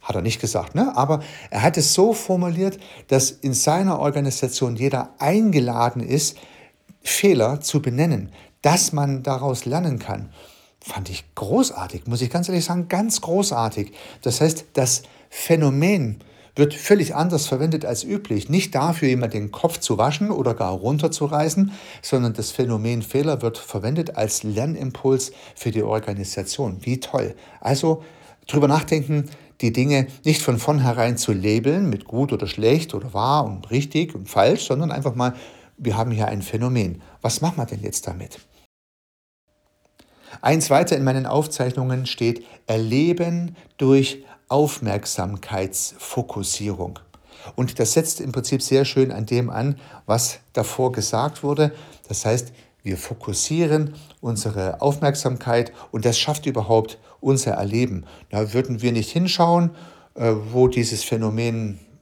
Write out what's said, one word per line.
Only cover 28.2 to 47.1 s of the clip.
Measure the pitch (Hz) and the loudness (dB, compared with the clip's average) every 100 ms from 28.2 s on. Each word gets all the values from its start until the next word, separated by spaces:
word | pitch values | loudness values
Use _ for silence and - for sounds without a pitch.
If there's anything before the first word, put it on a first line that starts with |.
| - - - | -20 -20 -2
drüber | 151 143 | 4 6
nachdenken, | 156 - 156 135 151 147 - - _ | 4 2 -2 2 -2 -2 -10 -20 _
die | 117 | 0
Dinge | 120 135 139 135 - 151 | 2 4 4 2 -2 0
nicht | 151 | 2
von | - 120 | 2 0
vornherein | - 151 127 117 117 120 | 2 2 2 2 0 0
zu | - | 0
labeln | 98 104 113 123 175 185 | 0 2 2 2 2 0
mit | 101 - | -2 -4
gut | 113 143 | -2 0
oder | 107 95 | 0 -4
schlecht | - 110 151 165 | 0 4 4 0
oder | 101 120 | -8 -6
wahr | 95 120 147 113 | -2 2 2 0
und | 95 - | -6 -2
richtig | 123 147 147 170 | -2 0 -2 -4
und | - 92 | -6 -4
falsch, | 104 110 214 - | 4 4 4 0
sondern | 139 160 | -2 -2
einfach | 127 135 117 | -2 -4 -2
mal, | 123 123 - - - - | -4 -4 -16 -20 -20 -6
wir | 120 104 | -4 -2
haben | 117 | 0
hier | 110 104 | 0 0
ein | 104 | 0
Phänomen. | 92 110 127 123 92 85 - - | -4 -2 0 0 0 -4 -16 -6
Was | 113 - | -4 0
machen | 165 175 | 0 -2
wir | 117 | -6
denn | 101 | -6
jetzt | - - - | -6 -6 -8
damit? | 90 95 - _ _ _ _ _ _ _ _ _ _ _ _ _ _ _ _ _ _ - - | -10 -12 -18 _ _ _ _ _ _ _ _ _ _ _ _ _ _ _ _ _ _ -20 -2
Eins | 123 156 151 | 2 2 4
weiter | 139 175 143 | 4 4 2
in | |
meinen | 135 131 131 | 2 0 0
Aufzeichnungen | 143 151 - 127 123 127 127 131 | -2 -2 -2 -2 -2 -2 -2 -4
steht | - 117 117 - - - | -2 0 -2 -10 -16 -4
Erleben | 110 113 127 165 175 170 170 175 - - - | -2 2 2 4 2 0 -2 -4 -10 -20 0
durch | 131 139 131 - - - _ | 6 6 4 -4 -18 -20 _
Aufmerksamkeitsfokussierung. | 139 147 - 110 101 - - 95 98 - 98 95 - - - - - 120 107 95 - 104 90 90 - - | 2 2 0 -2 -2 -4 -4 -4 -6 -6 -4 -4 -6 -8 -10 -8 -6 -6 -6 -6 -4 -4 -6 -8 -10 -20